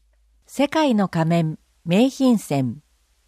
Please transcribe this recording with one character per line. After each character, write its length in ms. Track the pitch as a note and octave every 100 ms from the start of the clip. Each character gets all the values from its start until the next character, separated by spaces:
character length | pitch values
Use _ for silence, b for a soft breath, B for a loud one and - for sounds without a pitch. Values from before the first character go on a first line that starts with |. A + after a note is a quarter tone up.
| _ _ _ _ _
世 220 | - C#4+
界 260 | D#4+ D4
の 140 | G#3+ F#3
仮 200 | E3 D#3+
面、 300 | E3+ D#3+ D#3 _ _
名 240 | E3 F#3 C4
品 300 | - B3+ G#3+
展。 440 | - C#3 B2+ D3 - _ _ _